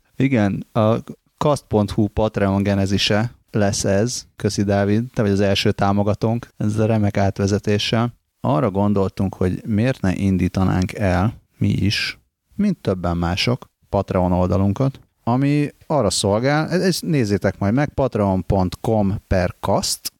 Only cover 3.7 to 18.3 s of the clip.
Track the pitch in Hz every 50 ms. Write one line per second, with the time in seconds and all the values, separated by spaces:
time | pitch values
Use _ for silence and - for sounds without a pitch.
3.7 | - - - 107 98 98 110 123 123 - - _ _ - - 107 101 - 104 101
4.7 | 101 101 101 98 104 110 120 127 - - 117 101 98 98 104 98 98 - - 110
5.7 | 95 - 104 98 101 101 101 104 101 - - 113 113 120 - - _ - - 107
6.7 | 104 107 110 107 113 110 104 101 - 101 98 98 - - 101 98 104 98 - 107
7.7 | 104 101 - - - 113 117 120 - _ _ _ _ _ - 117 135 151 139 107
8.7 | 90 98 101 104 104 98 95 95 - - 101 92 - - 95 92 95 - - -
9.7 | 110 101 113 131 135 - - 190 180 - 98 98 95 90 92 90 - 98 95 95
10.7 | 98 92 90 - - - 107 95 87 90 92 120 - - _ _ _ - 110 104
11.7 | 107 - 98 101 107 - - - - - _ _ _ _ _ _ - - 202 208
12.7 | 180 - - - 98 92 85 87 85 85 87 85 87 85 - - 120 - - -
13.7 | _ _ _ - - 101 98 - 95 92 90 90 90 90 90 90 95 95 98 101
14.7 | 98 - 135 135 - - - _ _ _ - - 120 127 139 143 147 147 147 -
15.7 | - _ - - 160 143 113 95 - - - 101 101 107 123 135 147 151 156 -
16.7 | 156 180 175 190 170 - - - 165 143 120 101 101 92 - 101 - - 101 98
17.7 | 113 135 147 - - - 139 123 - 110 104 98